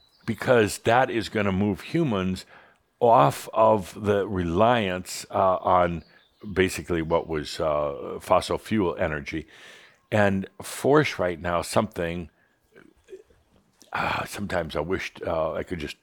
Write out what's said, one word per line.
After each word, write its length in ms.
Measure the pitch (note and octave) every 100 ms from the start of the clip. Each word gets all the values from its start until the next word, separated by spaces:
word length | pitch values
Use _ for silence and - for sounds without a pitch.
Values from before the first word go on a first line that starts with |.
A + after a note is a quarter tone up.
| _ _ -
because 500 | A2 - B2 G#2 -
that 300 | - A#2+ C3
is 180 | A2 G2
gonna 240 | G#2+ G2+
move 300 | F#2+ G#2 F#2
humans 640 | - D#3+ D#3+ G2+ F#2 F#2 - - _ _ _ -
off 500 | A#2+ A#2 C#3+ - -
of 540 | A2 A2 A2 F2+ G#2 G2+
the 220 | G2+ F#2+
reliance, 960 | F#2+ E2+ E2+ A2 B2 G2 F2+ F#2 - -
uh, 260 | G2+ F#2+ F#2
on 460 | F#2+ F2+ F2 E2+ - _ _ _ G#2+
basically 480 | F#2 F#2 - D#2 F2
what 260 | D#2+ E2+ -
was, 320 | D#2 C#2+ -
uh, 580 | E2 D2 D2 C#2 F2+ F2+
fossil 380 | - F2+ - E2+
fuel 380 | - A2 F2+ -
energy, 480 | F2 D2+ C#2 D#2+ - - - - - _ -
and 360 | G#2+ G2+ G2 F#2+ -
force 560 | - - B2+ D3 C#3+ -
right 200 | F2+ E2
now 220 | F2 F2
something. 680 | E2 A#2+ G#2+ - E2+ F2 E2+ _ _ _ _ - - _ _ F#4+ _ _ _ _ _ _ -
Uh, 320 | - - - -
sometimes 500 | - G2+ F2+ D#2+ D#2
I 40 |
wished, 420 | D#2+ F2+ - - -
uh, 280 | E2 D#2+
I 100 | E2+
could 160 | D#2+ F2+
just 180 | D2 -